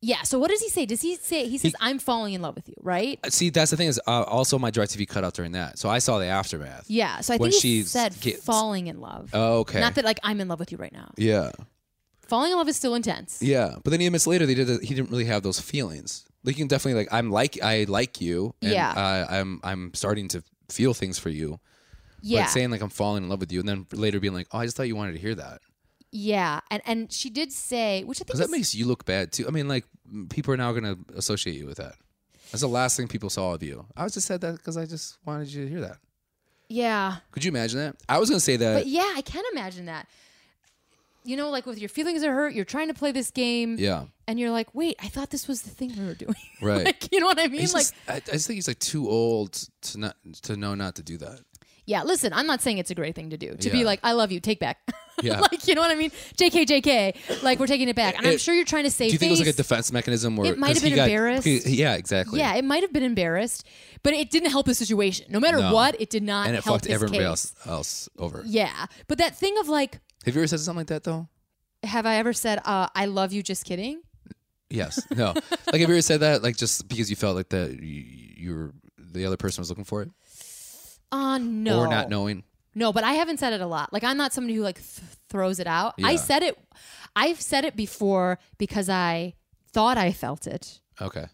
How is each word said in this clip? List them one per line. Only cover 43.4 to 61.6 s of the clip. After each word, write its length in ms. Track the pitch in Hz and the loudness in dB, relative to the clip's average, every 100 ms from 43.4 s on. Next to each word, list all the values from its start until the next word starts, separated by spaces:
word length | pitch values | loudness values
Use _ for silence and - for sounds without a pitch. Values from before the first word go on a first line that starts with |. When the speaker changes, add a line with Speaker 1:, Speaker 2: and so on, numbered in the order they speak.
| 247 240 233 226 | 0 0 -2 0
Speaker 2:
Yeah. 260 | 196 160 - _ - | 0 0 -4 _ -6
Speaker 1:
And 140 | 226 | -4
you're 100 | 240 | -2
like, 240 | 226 226 | -2 -4
"Wait, 220 | 247 330 - | -4 -4 -4
I 60 | 208 | -8
thought 200 | - 277 | -8 -6
this 180 | 285 - | -6 -6
was 140 | 262 | -6
the 100 | - | -8
thing 220 | - 254 | -10 -10
we 120 | 220 196 | -6 -8
were 80 | |
doing." 200 | 165 - 214 - | -8 -4 -6 -6
<laughs> 160 | - | -4
Speaker 2:
Right. 240 | 101 104 95 | 0 2 2
Speaker 1:
Like, 260 | - - | 0 0
you 80 | 403 | 2
know 60 | 349 | 4
what 120 | 339 | 4
I 100 | 330 | 2
mean? 120 | 277 | 0
Speaker 2:
He's 140 | 349 | 0
Speaker 1:
Like, 80 | 359 | 2
Speaker 2:
just, 120 | 285 - - | 0 -2 -8
I, 60 | 139 | -8
I 40 | |
just 260 | - 147 151 | -4 -4 -2
think 80 | |
he's, 120 | 233 170 | -4 -4
like, 100 | 123 | -4
too 320 | - 156 117 | -4 -2 0
old 420 | 110 117 113 101 - - _ | 2 4 2 0 -6 -12 _
to 160 | - 104 | -12 -8
not, 180 | 107 - - 80 | -8 -8 -20 -18
to 120 | - 104 | -8 -6
know 180 | 101 | -4
not 200 | 101 98 - | -4 -4 -8
to 60 | |
do 160 | 76 82 | -12 -12
that. 220 | 76 - - - _ _ | -12 -16 -20 -20 _ _
Speaker 1:
Yeah, 180 | - 202 | -4 -2
listen, 300 | 156 359 - | 0 0 0
I'm 120 | 165 302 | 0 0
not 140 | 277 | 0
saying 160 | - 208 | 0 -2
it's 120 | 175 | -2
a 40 | |
great 200 | 175 156 | -4 -4
thing 160 | 165 160 | -6 -10
to 60 | 156 | -10
do. 160 | - - | -10 -4
To 140 | 214 | 0
be 80 | 247 | 2
Speaker 2:
Yeah. 60 | |
Speaker 1:
like, 160 | 226 196 | 2 2
"I 100 | 240 | 2
love 200 | 233 214 | 2 2
you, 80 | 185 | 0
take 180 | 214 220 | 0 0
back." 200 | 139 - - | 0 -4 -8
<laughs> 60 | - - - | -12 -10 -4
Speaker 2:
Yeah. 200 | 117 104 | 0 4
Speaker 1:
Like, 260 | - 349 - | 4 4 2
you 80 | |
know 60 | 302 | 4
what 100 | 330 | 4
I 60 | 311 | 2
mean? 160 | 311 - - - | 0 -4 -16 4
"J 120 | 359 | 4
K, 160 | 339 | 6
J 160 | 285 277 | 4 4
K." 320 | 294 254 196 190 - - | 4 4 2 -2 -6 0
Like, 160 | 262 254 | 2 2
we're 80 | 262 | 2
taking 220 | 277 254 | 2 2
it 80 | 233 | 2
back. 200 | 214 180 | 0 2
And 80 | |
I'm 100 | 233 | 4
Speaker 2:
It, 60 | 277 | 4
Speaker 1:
sure 140 | - | 4
you're 100 | 339 | 4
trying 200 | 349 311 | 4 2
to 60 | 285 | 2
save 180 | - 226 | 2 2
Speaker 2:
do 60 | |
you 40 | 165 | 4
think 120 | 339 | 6
it 20 | |
was, 80 | 339 | 6
like, 80 | 156 | 4
a 20 | |
Speaker 1:
face. 60 | 147 | 2
Speaker 2:
defense 340 | 135 117 117 | 2 2 2
mechanism 440 | 123 117 120 117 110 | 0 0 0 2 2
where 160 | 98 | 2
Speaker 1:
It 60 | - | 2
might 100 | 277 | 2
Speaker 2:
'cause 80 | - | 4
Speaker 1:
have 60 | |
Speaker 2:
he 60 | 302 | 4
Speaker 1:
been 60 | - | 6
Speaker 2:
got, 120 | 135 | 6
Speaker 1:
embarrassed. 360 | 214 233 254 | 4 2 2
Speaker 2:
he, 140 | 165 131 | 4 2